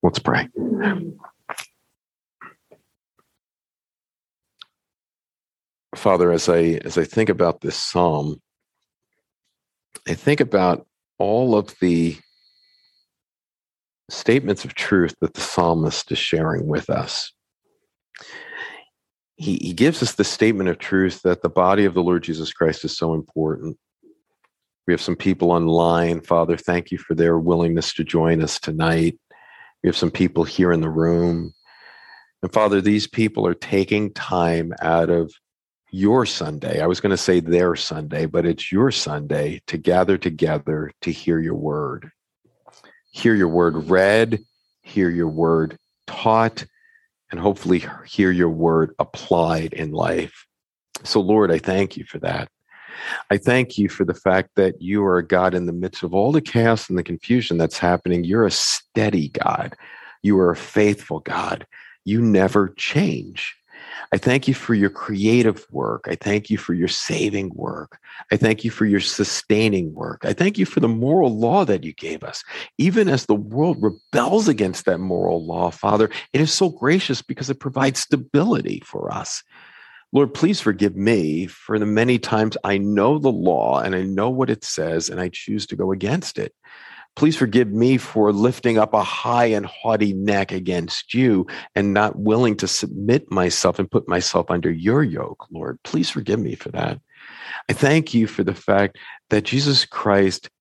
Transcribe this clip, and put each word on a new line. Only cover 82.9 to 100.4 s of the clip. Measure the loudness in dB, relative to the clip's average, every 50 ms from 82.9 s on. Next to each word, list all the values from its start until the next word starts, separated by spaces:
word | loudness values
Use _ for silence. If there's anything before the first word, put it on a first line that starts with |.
| 2 4 4 4 2 2
the | 2 0 0
law | 2 2 2 2 2 2 2 0 0
and | 0 -2 -2
I | -2 -2
know | -2 -2 -2 0 -2
what | 0 -2 0 -2
it | -2 -4 -4
says | -10 -6 -4 -4 -2 -2 -2 -4 -4
and | -6 -6
I | -6 -6
choose | -6 -10 -10 -6 -6 -6 -6
to | -6 -6
go | -4 -2 -2 -2
against | -2 -2 -2 -2 -2 -4 -6 -8 -8
it. | -10 -10 _ _ _ -20 -20 -20 -20 -20 -20 -20 -20 _ _
Please | 0 2 2 2
forgive | 2 -2 2 2 2 2 2
me | 2 2 2 4 2
for | 2 0 -2 0 4 4 4
lifting | 4 4 2 2 0 2 0 2 4
up | 4 4 4 4
a | 2 2
high | 0 -4 -6 -4 0 2 4 4
and | 4 2 0 -2
haughty | -6 -14 -8 -2 0 2 2 2 0 0
neck | 0 0 0 0 0 0 -2 -4
against | -6 -4 -2 -2 -2 -2 -4 -8 -10 -8 _ 0
you | 2 4 4 4 2 0 -2 -6 -16 -16 -6 _
and | -2 0 2 2
not | 2 2 2 0 -2
willing | 0 2 2 4 4 2 2 0
to | -2 -4
submit | -2 -4 -4 -6 -8 -6 0 2 2 2 2 _
myself | -2 0 0 0 0 0 0 0 0 0
and | -4 0
put | 0 -2 0
myself | 0 -2 -2 -2 0 -2 -2 0 0
under | -2 -2 0 -2
your | -4 -2 0 0 2 2 2
yoke, | 0 -2 -6 -8 -10 -10 _ -18 _
Lord. | -12 -10 -10 -10 -10 -12 _
Please | -6 -4 -2 -2 -2
forgive | -4 -8 -4 -2 -2 -2
me | -2 -4 -6
for | -8 -12 -10 -8
that. | -6 -6 -6 -6 -8 _ _ _ _ -20 -20 -20 -20 -16 -14 -14 -14 -6 -6
I | -2
thank | 2 2 4 4 4 2 2 2
you | 0 0
for | 0 0 -2 -2
the | -2 -4
fact | -6 0 2 4 4 4 2 -2 -8 -20 -20 -20 -20 _ _
that | 0 0 0
Jesus | 0 -2 0 2 2 2 2 0
Christ | 0 -4 -4 0 2 4 4 4 2 0 -2